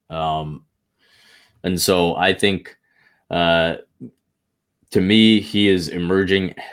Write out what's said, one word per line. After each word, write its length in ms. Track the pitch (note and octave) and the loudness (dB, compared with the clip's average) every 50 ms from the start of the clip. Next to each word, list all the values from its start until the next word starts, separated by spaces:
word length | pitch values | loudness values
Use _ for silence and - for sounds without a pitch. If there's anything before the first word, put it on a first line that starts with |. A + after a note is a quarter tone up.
| _ _ | _ _
Um, 540 | D#2+ D#2+ D#2+ D#2+ D#2 D#2 D#2 D2+ D2+ - - _ _ _ _ _ _ _ _ _ _ _ _ _ _ _ _ _ _ _ - | -8 -6 -6 -4 -4 -6 -6 -8 -12 -16 -18 _ _ _ _ _ _ _ _ _ _ _ _ _ _ _ _ _ _ _ -6
and 160 | F2+ F#2 F2 | -4 -4 -2
so 340 | - - F#2+ F2+ F2 E2+ E2 | 0 2 2 2 2 2 0
I 180 | - F2+ F#2+ F#2+ | 0 0 0 0
think, 420 | - - G2+ G2 F2+ - - - _ _ _ _ _ _ _ _ _ _ _ | 2 0 0 0 -2 -6 -12 -20 _ _ _ _ _ _ _ _ _ _ _
uh, 460 | - E2+ E2+ E2+ E2+ E2 E2 E2 E2 - - _ _ _ B2+ A#2+ - _ _ _ _ _ _ _ _ _ _ _ _ _ _ _ - | -4 0 0 2 2 2 0 0 -4 -6 -12 _ _ _ -20 -20 -20 _ _ _ _ _ _ _ _ _ _ _ _ _ _ _ -2
to 80 | G#2 | -2
me, 400 | F#2 F#2+ G#2+ A2 A2 A2 A2 G#2 | 0 2 4 4 6 6 4 2
he 280 | G#2 - - G#2 G#2 G2+ | 0 -2 -2 0 2 2
is 200 | F#2+ F#2 E2+ D2+ | 2 2 0 -4
emerging 640 | - F2 F2 E2+ F#2 F#2+ G2 F2+ G2 G2 F#2+ F2+ - - - - | -6 -6 -4 -2 0 0 0 0 0 -2 -2 -4 -8 -12 -16 -14